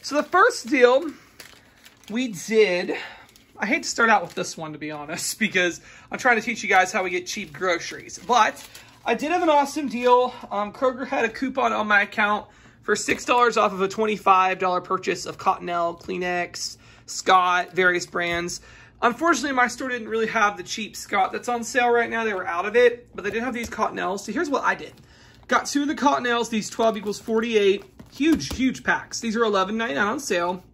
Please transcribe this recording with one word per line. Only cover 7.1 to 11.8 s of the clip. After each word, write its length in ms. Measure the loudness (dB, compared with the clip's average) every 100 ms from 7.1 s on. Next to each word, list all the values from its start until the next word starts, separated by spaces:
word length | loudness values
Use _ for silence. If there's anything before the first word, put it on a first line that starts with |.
| -4 -6
cheap 280 | -10 -10
groceries. 640 | -4 -2 -2 -4 -14 -16 -16
But 500 | 2 4 4 0 -18 -20 -20 -10 -4
I 80 |
did 160 | -2 0
have 120 | 0
an 60 | 4
awesome 400 | 4 2 -4 -6
deal. 460 | -2 4 4 4 -4 -8
Um, 240 | -6 -6
Kroger 320 | -2 -2 -2 -4
had 180 | -2
a 60 | -2
coupon 420 | -2 -6 0 0
on 140 | 0